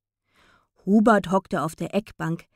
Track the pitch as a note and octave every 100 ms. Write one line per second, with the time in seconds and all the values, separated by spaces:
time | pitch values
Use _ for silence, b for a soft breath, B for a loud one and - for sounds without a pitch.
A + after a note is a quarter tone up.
0 | _ _ _ _ _ _ _ _ F#3 A3
1 | A3+ G#3 E3+ G3+ - E3+ D3+ - E3+ G3+
2 | - - D#3+ E3+ -